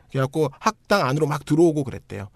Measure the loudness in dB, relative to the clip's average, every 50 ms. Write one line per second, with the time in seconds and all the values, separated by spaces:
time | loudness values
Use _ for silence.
0 | -14 _ -4 -4 -4 -2 -2 -2 -2 -2 -2 -4 -4 -4 -4 _ _ 0 0 2
1 | 2 2 0 0 0 -2 -2 -4 -4 0 2 4 4 4 4 0 -4 -6 -8 -12
2 | -12 -12 -12 -12 -12 -12 -12